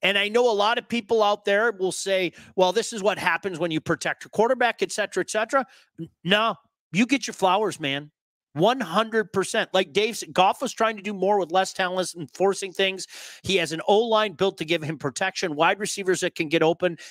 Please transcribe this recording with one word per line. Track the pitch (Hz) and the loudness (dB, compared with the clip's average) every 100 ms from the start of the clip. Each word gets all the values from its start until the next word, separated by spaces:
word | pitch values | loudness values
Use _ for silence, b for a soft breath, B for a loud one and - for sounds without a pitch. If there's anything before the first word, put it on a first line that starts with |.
And | 185 202 | 0 0
I | 202 | 2
know | 226 247 | 2 2
a | |
lot | 202 202 240 | 2 0 0
of | - | -4
people | 233 220 226 | -6 0 2
out | 208 208 | 2 2
there | 202 202 233 | 0 2 0
will | 196 185 | 0 -4
say, | - 190 190 175 b b - | -2 -2 0 -2 b b 0
"Well, | 185 | 2
this | 202 214 | 2 -4
is | 233 | -2
what | 196 170 | -2 0
happens | 180 170 202 160 | 0 0 -2 -4
when | 170 | -2
you | 156 | -2
protect | - 156 160 139 | -2 -2 -4 -6
your | - | -4
quarterback, | - 233 254 240 - | 0 2 2 0 0
et | 185 | -4
cetera, | - 196 190 | -4 -4 -4
et | - | -4
cetera" | 214 220 277 - b b - | -4 0 -2 -2 b b -16
N-, | 165 _ | -16 _
no, | 170 208 226 180 _ _ _ | 0 2 2 -4 _ _ _
you | 165 233 | 0 2
get | 277 - | 0 -2
your | |
flowers, | - 190 190 208 147 | 0 2 2 0 -4
man. | 147 139 151 _ _ _ _ | -4 -6 -8 _ _ _ _
One | 143 202 262 | 2 2 2
hundred | 180 185 220 220 190 | 0 0 0 0 0
percent. | 196 180 220 175 | -2 -2 -2 0
Like | 185 175 | 0 2
Dave | 170 226 208 | 0 -2 -2
said, | 160 | 0
Goff | 160 190 240 | 4 4 2
was | 254 | -4
trying | - 220 214 | 0 -2 -2
to | |
do | 196 | -6
more | 196 190 208 | -2 2 2
with | 160 | 2
less | 185 190 | 0 0
talent | - 185 185 175 | -2 -2 -2 -4
and | 170 147 | -6 -8
forcing | - 190 190 196 | 0 0 0 -4
things. | 170 190 190 - B B B | -2 -2 -2 -10 B B B
He | - 185 | 0 0
has | 160 | 0
an | 160 175 | -2 2
O-line | 208 233 214 214 | 2 4 2 0
built | 151 196 - | 0 -2 0
to | |
give | 160 165 | -2 -2
him | 151 160 | -2 -6
protection, | 143 - 190 - 180 | -6 -2 -4 -2 -4
wide | 147 165 202 | 2 2 2
receivers | 208 - 185 175 | -4 -4 -2 0
that | 180 | -2
can | - 156 | -4 -2
get | 165 | 0
open, | 160 170 180 165 B | 2 0 -2 -4 B